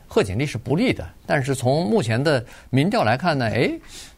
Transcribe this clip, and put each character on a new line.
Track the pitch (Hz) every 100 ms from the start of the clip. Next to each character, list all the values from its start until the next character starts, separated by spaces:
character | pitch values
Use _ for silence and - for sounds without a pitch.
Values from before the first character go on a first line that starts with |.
| -
贺 | 233
锦 | 110 98
丽 | 147
是 | 107
不 | - 151
利 | 247
的。 | - 85 - -
但 | 156
是 | 131
从 | 131 127 147
目 | 190 220
前 | 110 113
的 | 151 135 117 - -
民 | 131 165
调 | 226
来 | 120 127
看 | 175 143
呢， | 113
哎， | 104 135 320 - - -